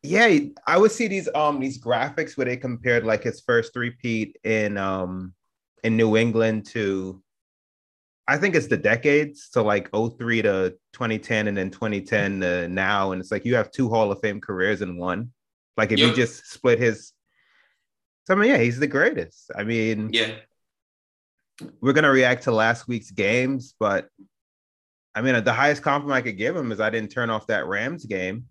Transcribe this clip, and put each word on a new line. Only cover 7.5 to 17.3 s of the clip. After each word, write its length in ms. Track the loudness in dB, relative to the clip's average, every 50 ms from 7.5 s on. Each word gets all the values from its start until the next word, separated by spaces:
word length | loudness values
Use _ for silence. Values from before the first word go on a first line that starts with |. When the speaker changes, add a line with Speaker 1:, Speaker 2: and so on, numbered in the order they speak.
| _ _ _ _ _ _ _ _ _ _ _ _ _ _ _ -2
Speaker 1:
I 80 | -2
think 180 | 0 0 2 2
it's 120 | 2 2 2
the 80 | -2
decades, 720 | 0 2 2 0 2 2 4 4 4 2 0 -6 -18 -20 -4
so, 120 | -2 0 2
like, 240 | 2 2 0 -2 -2 -4
oh 160 | -2 -2 -2
three 320 | -4 -6 -4 -2 0 2
to 340 | 2 2 2 2 0 -2 -4 _ _ _
twenty 260 | -10 -6 -4 -4 -4 -4
ten 300 | -4 -2 -2 0 0 0
and 80 | -2
then 140 | -2 -4 -4
twenty 320 | -6 -6 -4 -4 -4 -4
ten 380 | -4 -2 -2 0 0 0 -2 -2
to 260 | -2 -2 -2 -2 -4 -4
now, 440 | -2 -2 0 0 0 0 0 -2
and 80 | -4 -6
it's 100 | -6 -6
like 140 | -6 -4 -2
you 80 | 0 0
have 140 | 0 0 -2
two 180 | -2 -4 -2 0
Hall 240 | 2 2 2 0
of 80 | 0 -2
Fame 200 | -4 -6 -6 -6
careers 420 | -8 -8 -4 -2 0 -2 0 -2
in 160 | -4 -8 -8 -8
one. 340 | -6 -4 -4 -6 -6 -10 _ _ _ _ _ _ _ _ _ -2
Like, 140 | 0 2
if 60 | 4 4
you 80 | 4 4
Speaker 2:
Yep. 60 | 4
Speaker 1:
just 300 | 2 0 -2 -2 -12 -20 -20
split 280 | -20 -2 2 2 4 4
his, 340 | 4 0 0 -2 -10 -20 _ _ _ _